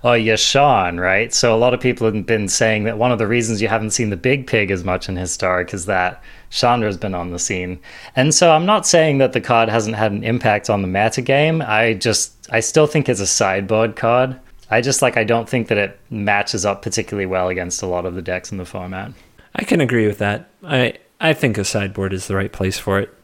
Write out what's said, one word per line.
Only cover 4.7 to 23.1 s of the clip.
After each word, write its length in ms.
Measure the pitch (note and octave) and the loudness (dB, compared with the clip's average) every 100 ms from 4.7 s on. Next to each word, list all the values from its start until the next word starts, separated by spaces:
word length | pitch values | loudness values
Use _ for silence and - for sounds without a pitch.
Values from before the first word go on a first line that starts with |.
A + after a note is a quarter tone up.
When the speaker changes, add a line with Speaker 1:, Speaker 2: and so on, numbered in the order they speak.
Speaker 1:
as 140 | F#2+ | -2
much 240 | F2+ F#2 - | -2 -4 -4
in 80 | F2+ | -6
historic 580 | F2+ - F#2 F2+ F2 | -6 -4 -2 0 -2
is 120 | G2+ F#2 | -6 -2
that 360 | F#2+ F2+ - - - - | 0 -2 -4 -20 -20 -12
Chandra's 460 | - A#2+ A#2+ G#2+ F#2 | 0 2 2 0 -4
been 180 | G#2 | -6
on 160 | F2+ F2 | -6 -6
the 60 | F2 | -6
scene. 400 | - F#2+ F2+ F2+ - - - C3 | -4 -4 -6 -10 -14 -20 -8 0
And 180 | C#3 | 2
so 180 | D3+ E3+ | 4 4
I'm 140 | D#3 F3 | 4 4
not 200 | G#3+ - | 2 4
saying 320 | E3+ D#3+ C#3 | 4 4 4
that 140 | C3 | 2
the 80 | B2+ | 0
card 280 | G#2 A#2 A2+ | 2 2 4
hasn't 280 | A2+ G#2+ G#2+ | 0 -2 -2
had 160 | A2 | -2
an 120 | G2+ | -2
impact 460 | A2 A#2+ A2+ G#2 - | -2 0 2 0 0
on 120 | G#2 | -2
the 60 | F#2+ | 0
metagame. 800 | F#2 A2 - B2 C3+ D#3 D#3+ C3+ | 0 0 0 0 2 2 0 0
I 280 | G#2+ A#2 | 2 2
just, 380 | G2+ A#2 G#2 - _ - | 0 0 0 -4 _ -4
I 100 | A#2 | -2
still 260 | - - D3+ | 2 2 4
think 220 | D#3 C#3 | 2 0
it's 120 | G#2+ | -2
a 60 | F#2+ | 0
sideboard 680 | - G2 F#2+ G2 A2 A2 G2+ | 0 0 0 0 0 0 0
card. 420 | A2+ B2 C3 B2+ - - - | 2 2 2 -4 -16 -20 0
I 100 | A2+ | 0
just, 220 | B2 C3 | 2 2
like, 140 | B2+ A#2 | 2 2
I 80 | |
don't 240 | G#2+ A#2 A2+ | 2 0 0
think 180 | B2+ A2 | -4 0
that 100 | G#2 | 0
it 200 | G2 - _ | 0 -6 _
matches 540 | A2 G2+ G2+ - G#2+ | -4 0 0 0 -2
up 180 | G2+ G2 | -2 -2
particularly 440 | - G#2+ - G#2 F#2+ | -4 -6 -4 -6 -2
well 220 | F#2 F2+ | -2 -2
against 340 | F#2 F2+ - | -4 -6 -6
a 40 | F#2 | -4
lot 200 | F2+ F2+ | -4 -4
of 80 | |
the 80 | F2+ | -6
decks 300 | F2 F2+ - | -6 -8 -6
in 60 | G2 | -10
the 60 | |
format. 480 | F2+ F#2+ F2+ F#2 A2 - _ _ _ - | -10 -10 -10 -10 -12 -16 _ _ _ -10
Speaker 2:
I 80 | |
can 160 | - E3+ | -2 0
agree 260 | B2+ A#2+ G#2+ | 2 2 0
with 120 | G2+ | 0
that. 300 | G2+ G#2 - _ | -4 -4 -8 _
I, 320 | F3 C#3 A#2+ - _ _ | -4 0 0 -4 _ _
I 120 | D#3+ | 0
think 260 | D3 C3+ G#2 | 2 0 0
a 60 | |
sideboard 480 | G2 A2 G2 F#2+ F#2+ | -2 -2 -4 -4 -4
is 160 | F#2+ - | -4 -4
the 80 | G2 | -2
right 160 | F#2+ | -4
place 260 | - F#2+ - | -2 -4 -2
for 220 | - G2 | -2 -2
it. 120 | G2 | -2